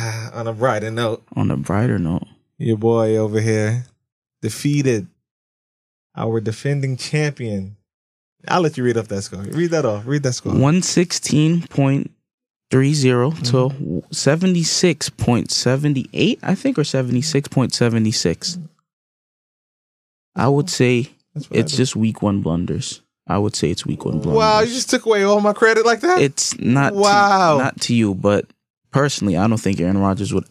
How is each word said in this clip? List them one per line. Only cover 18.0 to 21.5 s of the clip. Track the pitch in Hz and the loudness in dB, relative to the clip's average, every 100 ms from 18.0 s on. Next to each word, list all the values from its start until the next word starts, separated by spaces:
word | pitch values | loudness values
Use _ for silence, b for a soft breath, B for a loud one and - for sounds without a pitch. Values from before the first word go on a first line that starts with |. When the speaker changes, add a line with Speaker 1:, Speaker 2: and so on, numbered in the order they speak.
| 110 - 85 - - 180 156 _ _ _ _ _ _ _ _ _ _ _ _ _ _ _ _ - | 0 0 -2 -2 -6 -10 -14 _ _ _ _ _ _ _ _ _ _ _ _ _ _ _ _ -2
Speaker 2:
I | 117 | 2
would | 143 147 | 2 0
say | - 123 123 123 _ _ | 2 2 2 -2 _ _
Speaker 1:
That's | 151 - | -14 -4